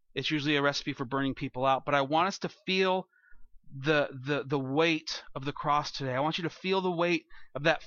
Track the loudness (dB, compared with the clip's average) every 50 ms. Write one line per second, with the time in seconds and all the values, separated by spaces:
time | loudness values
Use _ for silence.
0 | _ _ -8 -4 -2 0 0 0 2 2 2 4 4 2 0 0 -4 -6 -6 -4
1 | -4 -2 -2 0 0 0 -2 -2 -6 -6 -4 0 2 2 2 2 2 2 2 2
2 | 2 2 2 2 2 2 0 -4 -6 -8 -8 -8 _ -2 2 2 2 2 2 0
3 | -2 -6 _ _ _ _ -18 -18 -18 -18 -20 -20 -20 -16 -12 -4 0 2 4 4
4 | 2 0 -2 -6 -4 -2 -2 -2 0 0 -2 -2 0 0 2 2 4 4 2 0
5 | -2 -6 -8 -8 -10 -12 -12 -8 -6 -6 -6 -4 0 0 0 0 0 -2 -6 -6
6 | -4 -2 -2 0 0 0 -2 -2 -4 -6 -6 -6 -2 0 0 2 2 0 2 2
7 | 2 2 2 0 -2 _ -12 -16 -16 -10 -8 0 2 2 2 2 0